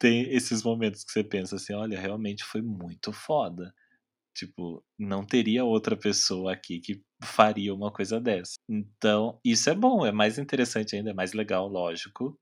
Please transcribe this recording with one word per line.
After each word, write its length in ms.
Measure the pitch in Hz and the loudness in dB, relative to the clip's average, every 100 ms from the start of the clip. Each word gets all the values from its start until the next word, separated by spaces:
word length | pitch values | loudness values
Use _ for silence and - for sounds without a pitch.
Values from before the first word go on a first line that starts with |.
tem 220 | 120 117 127 | 4 4 2
esses 280 | 131 - 113 | 0 0 -2
momentos 400 | 117 117 110 98 | 0 0 0 -2
que 80 | - | -4
você 100 | 110 | -2
pensa 340 | 104 98 92 95 | -2 -2 -4 -8
assim: 160 | - | -6
"Olha, 260 | 101 110 98 | -6 -4 -4
realmente 420 | 98 107 104 98 | -6 -4 -6 -6
foi 160 | - 110 | -6 -6
muito 500 | 113 98 87 87 - | -4 -6 -8 -10 -10
foda. 600 | 107 - 151 98 85 90 - _ _ _ _ _ | -8 -2 0 0 -4 -12 -14 _ _ _ _ _
Tipo, 480 | - 92 - 87 85 _ - | -14 -14 -8 -8 -10 _ -10
não 260 | 101 98 | -4 -4
teria 400 | 101 123 107 117 | 0 2 4 2
outra 320 | 123 110 110 107 | 4 2 2 0
pessoa 560 | 104 98 - 92 95 | 0 2 0 0 -4
aqui 280 | 92 - 87 | -4 -6 -10
que 200 | - 98 _ - | -8 -10 _ -16
faria 500 | - - 107 107 101 | -2 6 6 6 -2
uma 180 | 98 101 | -2 -4
coisa 280 | 101 98 113 | -4 -2 -2
dessa." 340 | 120 95 92 - - | 0 -2 -2 -12 -6
Então, 680 | 107 104 - 110 104 113 - | -4 -4 0 4 4 2 0
isso 260 | 123 113 - | 2 4 4
é 40 | |
bom, 300 | 190 254 233 | 4 4 4
é 60 | 120 | 4
mais 260 | 104 107 110 | 4 4 2
interessante 580 | 143 127 120 113 107 101 | -2 0 0 0 -2 -4
ainda, 140 | 110 | -4
é 40 | |
mais 180 | 95 95 | -4 -4
legal, 360 | 107 104 92 98 | -2 0 0 0
lógico, 680 | 95 87 85 98 - 131 - | -2 -2 -4 -10 -8 -8 -8